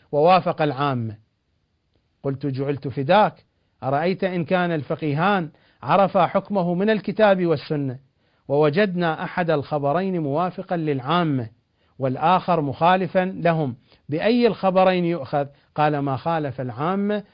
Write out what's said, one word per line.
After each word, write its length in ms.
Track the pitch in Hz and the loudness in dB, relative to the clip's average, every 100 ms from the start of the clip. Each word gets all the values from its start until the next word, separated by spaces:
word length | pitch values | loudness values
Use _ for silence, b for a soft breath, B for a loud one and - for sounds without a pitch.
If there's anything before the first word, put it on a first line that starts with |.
| b | b
ووافق 500 | 147 160 185 175 160 | 2 4 4 2 -2
العامة. 540 | 151 131 143 127 113 107 _ _ _ _ _ _ _ _ _ _ | -2 0 -2 -2 -4 -8 _ _ _ _ _ _ _ _ _ _
قلت: 240 | 139 139 143 | -8 -6 -4
"جعلت 420 | 131 143 143 143 | -4 -4 -6 -6
فداك، 560 | 127 135 190 196 - _ _ _ _ | -4 2 4 4 0 _ _ _ _
أرأيت 420 | 123 139 170 185 | -4 -2 -2 -2
إن 200 | 190 180 | -2 -2
كان 280 | 156 185 175 | -2 0 0
الفقيهان 760 | 165 127 160 156 143 180 202 156 - b b | -2 -4 -4 -2 0 0 0 -2 -10 b b
عرفا 440 | 117 180 190 190 160 | 0 2 4 4 2
حكمه 480 | 196 190 202 175 | 0 -2 -2 0
من 160 | 175 208 | 0 0
الكتاب 560 | 220 - 208 214 196 175 | 0 -2 2 4 4 2
والسنة، 520 | 151 - 151 139 127 _ _ _ _ - | -2 -2 -4 -4 -8 _ _ _ _ -2
ووجدنا 760 | 143 151 147 208 175 175 156 | 2 2 2 0 0 -2 -2
أحد 260 | 180 - 170 | -6 -4 0
الخبرين 720 | 151 - 151 139 156 190 180 | -2 -2 -4 0 0 -2 -2
موافقا 540 | 147 143 180 175 180 180 | -2 -2 -2 -6 -6 -4
للعامة 720 | 156 135 123 170 165 135 110 - _ _ _ - | -2 -2 -2 0 0 -2 -4 -12 _ _ _ -6
والآخر 600 | 131 131 156 180 - 165 | -4 0 2 2 2 0
مخالفا 640 | 143 123 165 190 185 190 | -2 0 2 2 2 -2
لهم، 520 | 185 190 165 160 143 113 b b b | -2 0 0 0 -2 -6 b b b
بأي 380 | 147 190 240 233 | -2 2 4 2
الخبرين 580 | - 190 185 185 180 | 2 0 4 4 4
يؤخذ؟" 420 | 170 170 131 147 139 _ b | 0 -2 -2 -4 -4 _ b
قال: 240 | - 151 147 | 0 0 2
"ما 180 | 139 131 | -2 -2
خالف 440 | 165 165 147 123 | -2 -4 -4 -6
العامة 640 | 127 113 156 196 202 208 202 | -8 -4 -4 -2 -2 -4 -6